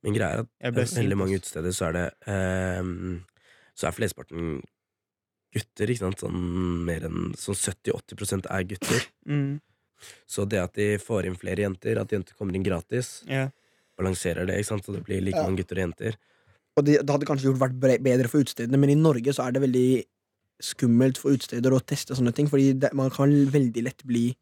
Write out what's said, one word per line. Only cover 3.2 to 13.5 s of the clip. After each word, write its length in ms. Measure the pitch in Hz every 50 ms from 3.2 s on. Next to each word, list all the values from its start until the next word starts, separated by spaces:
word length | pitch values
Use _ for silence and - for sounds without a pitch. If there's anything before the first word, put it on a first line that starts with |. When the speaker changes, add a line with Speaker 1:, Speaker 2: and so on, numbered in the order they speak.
| 90 _ _ _ _ _ _ _ _ _ _
Speaker 1:
så 120 | - - 78
er 40 |
flesteparten 720 | - - 113 90 - - 69 _ - 85 85 82 76 64 - _ _ _ _ _ _ _ _ _ _ _ _ _ _ _ _ _
gutter, 380 | _ 107 - _ _ - 104 110
ikke 80 | 123 113
sant? 220 | 98 92 98 -
Sånn 180 | - 85 85 87 90 87 87 92 90 90 87 85 85
mer 140 | 85 82 80 80 82
enn, 240 | 82 87 85 82 82 -
sånn 180 | - - 101 -
sytti-åtti 580 | - 104 95 _ _ - - - _ - 107 -
prosent 280 | 104 - 98 95 90 -
er 120 | - 95 92
gutter. 420 | 92 101 90 - - - 123 - - _ _ _ -
Speaker 2:
Mm. 320 | 147 147 139 139 143 147 _ _ _ _ _ _ _ _ - - - _ _ _
Speaker 1:
Så 160 | - - 101 101
det 120 | 110 98
at 100 | 90 90 _ 104
de 160 | 104 104 104 98
får 280 | - - 117 98 90
inn 80 | 92 92
flere 280 | 87 - 98 92 95 101
jenter, 320 | 101 95 - - 113 113 107
at 120 | 107 - 107
jenter 220 | 101 90 _ _ _
kommer 160 | 104 98 90
inn 80 | 95 95
gratis, 580 | 101 92 85 - _ 113 123 120 - - - - -
Speaker 2:
Ja. 200 | 131 135 135 135